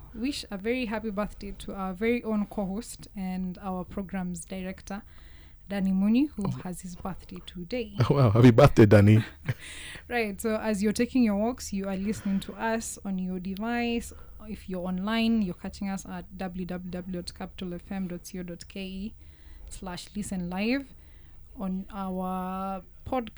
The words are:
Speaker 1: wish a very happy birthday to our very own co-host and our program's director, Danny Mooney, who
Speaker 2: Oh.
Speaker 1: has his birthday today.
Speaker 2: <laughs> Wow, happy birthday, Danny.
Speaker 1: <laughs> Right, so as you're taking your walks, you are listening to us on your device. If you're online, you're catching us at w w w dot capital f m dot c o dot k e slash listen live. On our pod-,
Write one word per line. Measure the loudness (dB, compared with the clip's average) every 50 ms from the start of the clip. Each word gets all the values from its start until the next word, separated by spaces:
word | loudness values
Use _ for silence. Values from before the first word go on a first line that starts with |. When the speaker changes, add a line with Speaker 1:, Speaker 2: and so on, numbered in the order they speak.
| -14 -16 -12
Speaker 1:
wish | -6 -6 -4 -4 -6 -8 -10
a | -10 -6
very | -4 -2 -2 -2 -2
happy | -2 -4 -4 -4 -4
birthday | -4 -4 -4 -4 -6 -10 -12 -12 -12 -12
to | -10 -10 -8
our | -6 -6 -6 -4
very | -2 0 2 2 0 0
own | -2 0 0 -2
co-host | -2 -2 -4 -4 -2 -4 -6 -8 -10 -14 -16 -16 -16 -10
and | -8 -6 -4 -4 -4 -4 -6 -6 -8
our | -8 -6 -6 -6 -6
program's | -6 -6 -8 -8 -6 -6 -6 -4 -4 -6 -8 -10
director, | -10 -10 -8 -8 -8 -10 -10 -10 -12 -12 -12 -12 -16 -20 -20 -20 -20 -20 -20 -20 -20 -20 -20 -10 -6
Danny | -2 0 2 2 4
Mooney, | 4 4 6 6 6 4 2 0
who | -2 -4
Speaker 2:
Oh. | -2 -2 -4 -6
Speaker 1:
has | -10 -10 -10 -10
his | -12 -12
birthday | -10 -8 -10 -10 -10 -12 -14 -14 -14 -14
today. | -14 -14 -12 -10 -6 -4 -6 -6 -6 0 0 4
Speaker 2:
<laughs> | 4
Wow, | 6 6 6 6
happy | 8 10 10 10 10
birthday, | 12 8 8 10 10 10
Danny. | 12 12 10 10 10 8 8 6 2 -6 -12 -6
Speaker 1:
<laughs> | -6 -6 -6 -6 -14 -14 -14 -14 -14 -14 -16 -10 -4
Right, | 0 0 0 0 -2 -2
so | -2 0 0
as | 0 0 0 0 2 2
you're | 0 4
taking | 2 2 2 4 4 4
your | 6 4
walks, | 2 2 0 -2 -4 -6 -6 -4
you | -4 -2 -2
are | -2
listening | -2 -2 -2 -4 -2 -2 0 0 0
to | -2 -4 -8
us | -4 -2 -2 -2 -2 -4 -6 -10 -8 -6
on | -6 -4 -4
your | -2 -4 -4 -4
device. | -4 -6 -6 -4 -4 -2 -2 0 0 0 0 -2 -2 -6 -12 -16 -16 -16 -16 -16 -12
If | -12 -12 -12 -8 -8
you're | -6 -6 -4
online, | -4 -4 -2 -2 0 0 2 2 4 4 4 2
you're | 0 -2
catching | -6 -8 -12 -8 -6 -6 -4
us | -4 -6 -6
at | -8 -10 -12 -12 -12 -10 -8
w | -8 -6 -4 -6 -6
w | -6 -6 -6 -6 -8
w | -8 -8 -6 -6 -6
dot | -6 -6 -8 -10
capital | -10 -12 -12 -10 -10 -8 -8 -8
f | -10 -10 -8
m | -6 -6 -6
dot | -6 -8 -10 -12
c | -10 -10 -10
o | -10
dot | -10 -10 -14 -14 -14
k | -12 -10
e | -10 -8 -8 -8 -10 -10 -12 -14 -20 -20 -20 -20 -20 -20 -18 -18 -16 -14
slash | -14 -12 -10 -10 -10 -10 -12 -10 -8
listen | -8 -6 -4 -4 -4 -4 -4
live. | -2 -2 0 0 0 0 -2 -6 -16 -20 -20 -20 -20 -20 -20 -20 -20 -20 -20 -18 -12 -8
On | -6 -4 -4 -4 -6 -8 -10
our | -8 -6 -6 -4 -4 -4 -4 -4 -4 -4 -6 -6 -6 -6 -6 -6 -8 -10 -14 -20 -16 -10
pod-, | -4 -4 -4 -4 -4 -12